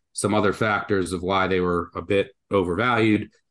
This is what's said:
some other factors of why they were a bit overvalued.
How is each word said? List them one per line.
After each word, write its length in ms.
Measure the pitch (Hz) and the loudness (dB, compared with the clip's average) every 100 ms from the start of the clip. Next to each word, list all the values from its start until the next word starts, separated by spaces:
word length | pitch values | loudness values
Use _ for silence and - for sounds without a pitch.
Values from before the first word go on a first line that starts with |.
| _ | _
some 220 | - 104 | -4 -2
other 180 | 107 101 | 2 2
factors 600 | 90 110 101 - 101 87 | 0 0 -2 -2 -2 -2
of 100 | 90 | -4
why 240 | 90 95 92 | -2 0 0
they 140 | 92 | 0
were 280 | 90 87 85 92 | 0 -2 -4 -8
a 60 | |
bit 340 | 85 98 95 - - | -2 -2 -2 -6 -4
overvalued. 800 | 101 90 87 120 120 110 104 - _ _ | 0 0 0 0 2 4 2 0 _ _